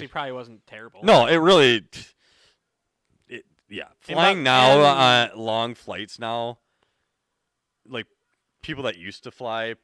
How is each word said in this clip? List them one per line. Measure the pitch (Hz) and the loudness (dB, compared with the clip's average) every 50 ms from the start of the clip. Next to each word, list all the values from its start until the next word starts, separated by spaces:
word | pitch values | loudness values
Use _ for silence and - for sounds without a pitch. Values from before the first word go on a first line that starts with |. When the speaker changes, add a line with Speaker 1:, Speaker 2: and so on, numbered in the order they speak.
| 143 | -14
Speaker 1:
occasion- | 131 | -14
Speaker 2:
probably | - 165 143 135 | -12 -12 -12 -12
wasn't | 127 123 123 117 113 104 _ | -12 -14 -16 -18 -20 _ _
terrible. | _ 120 110 113 117 _ - 170 | _ -20 -20 -20 -20 _ -4 2
Speaker 1:
No, | 208 214 139 117 | 4 4 4 4
it | 120 165 | 4 2
really, | 165 160 175 196 170 139 123 120 107 90 _ - - - - _ _ _ _ _ _ _ _ _ _ _ _ _ _ _ _ _ _ _ _ _ _ _ | 2 4 4 4 6 6 4 2 0 -4 _ -20 -20 -20 -20 _ _ _ _ _ _ _ _ _ _ _ _ _ _ _ _ _ _ _ _ _ _ _
it, | - 123 110 - _ _ _ _ - | -20 -20 -20 -20 _ _ _ _ -18
yeah. | 104 90 73 - _ _ _ | -16 -16 -16 -18 _ _ _
Speaker 2:
In | - 165 | -6 -2
Speaker 1:
Flying | 156 175 190 196 | 0 0 0 0
Speaker 2:
my, | 180 139 | 0 0
Speaker 1:
now | 131 127 131 127 131 139 147 | 2 4 4 6 6 6 6
Speaker 2:
in | 147 143 139 135 131 123 123 120 120 110 | 4 4 4 4 2 2 2 2 0 -2
Speaker 1:
on | - | -6
long | 113 113 113 110 113 117 120 117 | -10 -6 -6 -4 -4 -6 -8 -10
flights | - - 107 92 90 107 101 - | -14 -16 -14 -14 -14 -14 -14 -14
now, | - 117 113 117 117 117 117 120 _ _ _ _ _ _ _ _ _ _ _ _ _ _ _ _ _ _ _ _ _ _ _ _ _ _ | -12 -10 -8 -8 -8 -8 -10 -12 _ _ _ _ _ _ _ _ _ _ _ _ _ _ _ _ _ _ _ _ _ _ _ _ _ _
like, | - 127 117 107 _ _ _ _ _ _ _ _ _ _ _ - | -16 -14 -14 -14 _ _ _ _ _ _ _ _ _ _ _ -16
people | - 156 135 131 | -14 -12 -8 -8
that | 117 107 | -8 -10
used | 90 82 98 - - - | -10 -14 -18 -18 -18 -20
to | 120 | -20
fly | - - 127 117 110 113 113 113 113 - | -18 -14 -10 -10 -8 -8 -8 -10 -10 -14